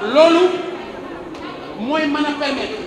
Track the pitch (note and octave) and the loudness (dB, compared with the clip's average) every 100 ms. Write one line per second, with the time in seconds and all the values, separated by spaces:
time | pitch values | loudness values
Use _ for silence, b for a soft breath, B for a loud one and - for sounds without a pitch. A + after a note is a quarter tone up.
0 | G#3 C4+ E4 E4+ F4+ - - - - - | 2 6 8 8 4 2 -6 -8 -10 -12
1 | - - - - - - - - A3+ D#4 | -12 -12 -12 -12 -12 -12 -12 -8 -2 0
2 | D#4 D4 D4 C#4+ C#4+ C4 - G#4+ | 0 0 0 0 -2 -2 -4 -8